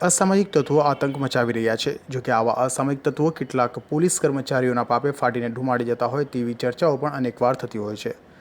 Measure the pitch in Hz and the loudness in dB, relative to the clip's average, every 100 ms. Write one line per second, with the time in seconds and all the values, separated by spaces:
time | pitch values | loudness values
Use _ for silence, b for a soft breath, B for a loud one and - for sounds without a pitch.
0 | 175 175 190 196 196 156 131 147 147 139 | 0 2 4 2 2 0 2 2 2 2
1 | 139 135 135 131 120 113 113 113 143 - | -2 -2 -2 0 0 0 0 0 -2 -6
2 | - 131 123 117 117 107 131 - 139 139 | -8 -8 0 2 2 2 0 0 -2 0
3 | 147 135 156 160 127 131 123 - - 151 | -2 0 -2 -2 -4 0 0 -2 -4 0
4 | 180 - 147 139 131 135 127 123 117 120 | 2 2 0 0 0 0 2 0 0 0
5 | 139 139 127 120 120 117 131 123 120 117 | 0 0 0 0 -4 -4 -2 0 0 0
6 | 123 135 139 127 120 117 123 120 165 139 | 0 -2 -2 -2 -4 -2 -4 0 2 2
7 | 147 143 127 - 123 135 120 110 104 107 | -2 -2 -4 2 2 2 -4 -6 -6 -6
8 | - - - B | -8 -8 -16 B